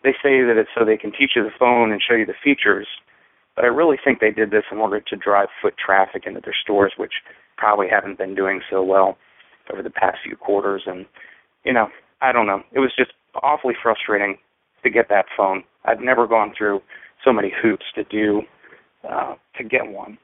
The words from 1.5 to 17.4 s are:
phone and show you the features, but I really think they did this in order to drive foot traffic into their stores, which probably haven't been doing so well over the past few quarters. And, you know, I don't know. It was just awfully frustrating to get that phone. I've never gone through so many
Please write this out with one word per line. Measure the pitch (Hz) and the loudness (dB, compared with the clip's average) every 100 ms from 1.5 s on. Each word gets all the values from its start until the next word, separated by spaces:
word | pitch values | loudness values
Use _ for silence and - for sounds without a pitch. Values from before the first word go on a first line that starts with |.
| - | 2
phone | 123 120 113 | 2 4 2
and | 101 | 0
show | - | 0
you | 117 107 | 0 0
the | - | -2
features, | 143 139 104 98 104 - _ _ _ _ _ | 0 2 2 0 -2 -16 _ _ _ _ _
but | - | 0
I | 120 | 0
really | 127 165 135 | 4 2 2
think | - - | 0 2
they | 110 | 0
did | 107 107 | 2 0
this | 104 - | 0 -2
in | 104 | -4
order | 107 104 | -2 -2
to | - 104 | -6 -6
drive | 101 101 98 - | 2 2 2 -2
foot | 104 - | -4 -4
traffic | - 98 95 95 - | 2 2 2 -4 -12
into | - | -12
their | - - | -10 -8
stores, | - 101 98 - | -2 0 0 -2
which | 95 - - - _ - | -10 -10 -14 -20 _ -2
probably | 107 104 98 | 0 2 2
haven't | 104 98 92 | 0 -2 -8
been | 95 | -6
doing | 98 95 95 - | -2 -2 -2 -4
so | 95 | -2
well | 92 95 95 - _ _ _ _ - | 2 4 4 0 _ _ _ _ -14
over | 98 | -10
the | - | -8
past | - - - | -2 -2 -2
few | - - | -14 -10
quarters. | - 101 98 98 - | -2 0 0 -4 -8
And, | 90 95 - - - _ _ | -12 -16 -20 -20 -20 _ _
you | - | -2
know, | 123 107 - _ _ | 0 0 -6 _ _
I | 131 | 0
don't | 123 107 | 2 0
know. | 98 - | -2 -4
It | 135 | -2
was | 131 - | -2 0
just | 127 - _ - | -4 -4 _ -4
awfully | 139 147 131 117 | -2 0 -2 -2
frustrating | 117 107 - 104 101 98 _ _ _ _ | -2 -2 -2 -2 -2 -6 _ _ _ _
to | 123 | -2
get | 117 113 | 0 2
that | 101 - - | 2 0 -2
phone. | 98 95 - _ | -2 -2 -8 _
I've | - 113 | -4 -2
never | 123 120 113 | 0 0 2
gone | 113 107 - | 2 0 -2
through | 107 98 _ - - _ | -2 -2 _ -20 -20 _
so | 131 | 2
many | 110 | 2